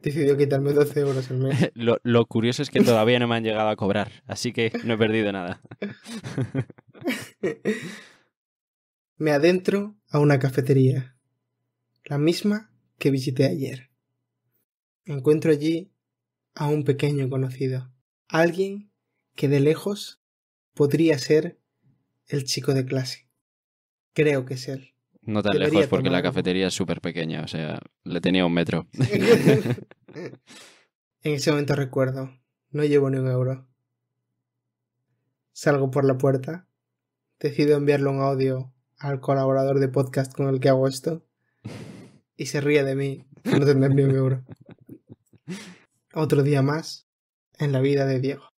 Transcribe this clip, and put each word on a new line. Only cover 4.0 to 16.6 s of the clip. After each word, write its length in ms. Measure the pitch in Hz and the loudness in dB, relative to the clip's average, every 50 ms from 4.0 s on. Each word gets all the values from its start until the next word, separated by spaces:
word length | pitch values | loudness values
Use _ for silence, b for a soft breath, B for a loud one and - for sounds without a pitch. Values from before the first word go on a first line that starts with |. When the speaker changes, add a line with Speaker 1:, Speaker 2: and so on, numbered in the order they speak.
| 98 - - - _ | -2 -4 -8 -20 _
Speaker 2:
así 260 | - 92 - - 123 107 | -12 -10 -6 -6 -6 -2
que 180 | - 117 110 - 233 - | 0 -2 -2 -2 -4 -4
no 80 | 113 117 | -4 0
he 40 | |
perdido 340 | 107 113 107 110 113 107 101 | 2 2 2 2 2 0 0
nada. 300 | 98 98 87 90 95 - _ - - _ | -2 -4 -6 -8 -10 -12 _ -20 -14 _
<laughs> 1600 | - 202 - - _ 220 233 214 - - - 139 127 - - 135 117 - - - _ _ _ - - 349 226 - - - _ _ - 170 - - _ - 220 B B 175 B B B B B B B B _ _ _ _ _ _ _ _ _ _ _ _ _ _ _ _ _ | -12 -12 -12 -14 _ -16 -16 -14 -14 -10 -6 -6 -6 -4 -4 -8 -8 -8 -14 -20 _ _ _ -8 -6 -6 -6 -6 -10 -16 _ _ -6 -6 -6 -4 _ -6 -6 B B -14 B B B B B B B B _ _ _ _ _ _ _ _ _ _ _ _ _ _ _ _ _
Speaker 1:
Me 140 | _ 151 156 | _ -2 0
adentro 640 | 147 143 147 170 185 180 185 - 185 202 202 208 - _ _ _ | 2 4 4 4 4 2 0 -2 -2 -2 -4 -6 -12 _ _ _
a 100 | - 147 | 0 2
una 200 | 147 147 139 131 | 4 4 4 4
cafetería, 800 | 135 135 131 - 131 139 139 135 131 131 127 131 - - _ _ _ _ _ _ _ _ _ _ _ _ _ _ _ _ _ _ _ | 2 0 -2 -2 0 2 4 4 4 4 2 -2 -6 -10 _ _ _ _ _ _ _ _ _ _ _ _ _ _ _ _ _ _ _
la 140 | - 147 | -8 -4
misma 540 | 143 147 165 175 - - 208 208 214 - _ _ _ _ _ _ | 0 0 0 0 0 -2 -2 -2 -2 -6 _ _ _ _ _ _
que 140 | _ - 143 | _ 0 0
visité 340 | 135 135 131 127 123 131 135 | 0 0 -2 -4 0 0 0
ayer. 440 | 139 185 156 131 127 131 - - _ _ _ _ _ _ _ _ _ _ _ _ _ _ _ _ _ _ _ _ _ _ _ _ | 0 0 -2 -6 -8 -8 -14 -18 _ _ _ _ _ _ _ _ _ _ _ _ _ _ _ _ _ _ _ _ _ _ _ _
Encuentro 460 | - 147 139 127 151 151 160 - 165 | -10 -8 -2 2 2 2 4 4 2
allí 400 | 151 139 147 160 165 165 180 _ _ _ _ _ _ _ _ _ _ _ _ _ _ | 2 2 2 -2 -2 -2 -6 _ _ _ _ _ _ _ _ _ _ _ _ _ _
a 140 | - | -4